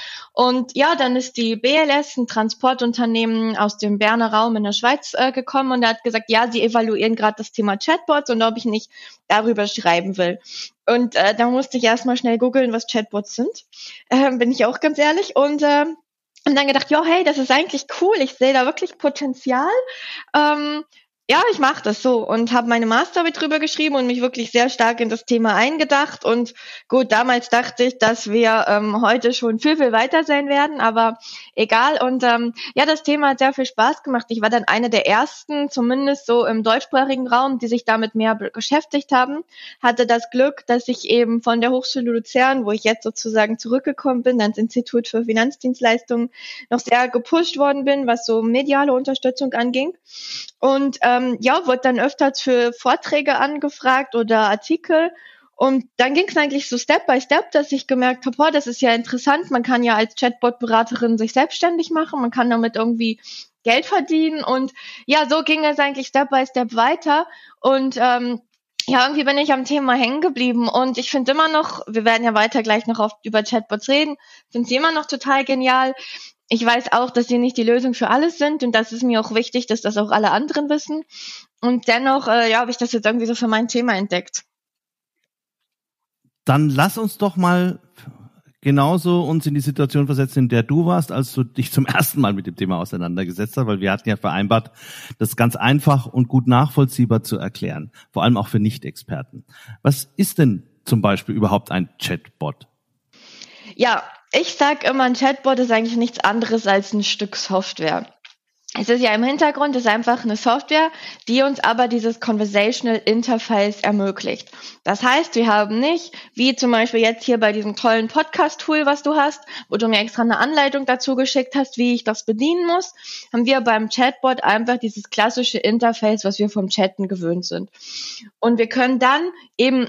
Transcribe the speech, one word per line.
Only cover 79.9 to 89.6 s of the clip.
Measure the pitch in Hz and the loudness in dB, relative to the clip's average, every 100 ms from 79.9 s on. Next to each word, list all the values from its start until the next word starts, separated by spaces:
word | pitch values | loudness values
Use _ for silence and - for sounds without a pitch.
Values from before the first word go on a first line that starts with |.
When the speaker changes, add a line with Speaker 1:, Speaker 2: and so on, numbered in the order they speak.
| 214 | -2
Speaker 1:
auch | 208 | 0
alle | 214 208 | 0 2
anderen | - 302 302 294 | 0 0 -4 -2
wissen. | 302 302 311 - - - - - _ | -2 -2 -8 -10 -18 -18 -18 -20 _
Und | 240 247 247 | -2 0 0
dennoch, | 233 269 269 254 | 0 2 0 2
äh, | 233 233 | 2 4
ja, | 226 | 2
hab | 240 | 0
ich | 240 | -4
das | 240 | -2
jetzt | 233 | 0
irgendwie | 214 233 226 | 0 0 -2
so | |
für | 233 233 | -2 0
mein | 220 233 | 0 0
Thema | 247 240 190 | 0 0 -2
entdeckt. | 202 180 - - - _ _ _ _ _ _ _ _ _ _ _ _ _ _ _ _ _ _ _ | -2 -4 -4 -14 -14 _ _ _ _ _ _ _ _ _ _ _ _ _ _ _ _ _ _ _
Speaker 2:
Dann | - 139 151 | 0 2 2
lass | 135 180 233 | 2 0 0
uns | 214 - | -6 -2
doch | 202 | -4
mal | 180 180 180 180 180 _ _ - - 110 _ _ _ | 0 2 2 0 -4 _ _ -20 -20 -20 _ _ _
genauso | 139 143 147 180 175 175 | 0 2 4 2 2 0
uns | 151 160 151 | 0 -2 -2
in | |
die | 143 | -2